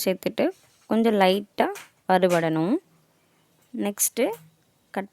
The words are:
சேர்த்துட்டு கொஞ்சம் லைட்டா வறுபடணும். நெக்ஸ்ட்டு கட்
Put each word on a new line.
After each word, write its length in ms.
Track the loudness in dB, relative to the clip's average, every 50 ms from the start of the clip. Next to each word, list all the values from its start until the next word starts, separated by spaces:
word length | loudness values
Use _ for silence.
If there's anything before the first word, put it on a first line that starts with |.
| 0
சேர்த்துட்டு 400 | -2 -4 -2 -4 -6 -2 -2 -2 -2 -2 _ _ _ _ _ _ -2
கொஞ்சம் 260 | 0 2 2 2 4 4
லைட்டா 460 | 4 4 2 0 -4 _ -4 -2 -2 -2 -2 -8 -16 -20 _ _ _ 0
வறுபடணும். 680 | 2 4 4 4 2 2 0 0 0 0 0 0 -2 -2 _ _ _ _ _ _ _ _ _ _ _ _ _ _ _ _ _ _ -8 -6 -6
நெக்ஸ்ட்டு 400 | -6 -4 -4 -4 -4 -2 -2 -2 -2 -4 -8 -14 -20 _ _ _ _ _ _ _ _ -10
கட் 140 | -10 -10 -6